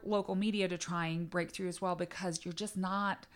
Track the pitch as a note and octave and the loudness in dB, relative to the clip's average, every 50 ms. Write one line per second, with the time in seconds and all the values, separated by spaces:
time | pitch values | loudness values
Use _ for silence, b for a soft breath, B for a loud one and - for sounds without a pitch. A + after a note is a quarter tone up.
0 | - G3+ G#3+ G3+ F#3+ - G3 F#3 G3+ A3 G#3+ G#3 F#3+ F3+ F3+ E3+ - E3+ F3+ E3+ | 0 2 2 2 2 2 2 2 2 2 4 2 2 2 2 -2 -2 -2 0 0
1 | E3+ E3 D#3+ E3 E3+ D#3+ - F3+ E3+ E3+ - - F#3+ F3+ E3+ - G3 F#3 F3+ E3+ | 2 2 0 0 -2 0 0 0 0 0 -2 -2 -2 -2 -2 0 0 0 2 0
2 | F3 F3 - - F#3 F3+ E3 - - F3+ E3 - G#3 G#3 - F#3+ F#3+ F#3 F#3+ G3+ | -2 -4 -4 -4 -2 -2 -2 -2 -4 -6 -4 -4 -6 -4 -2 -2 0 0 2 2
3 | G3+ G3 - - - - B | 2 0 0 -2 -6 -18 B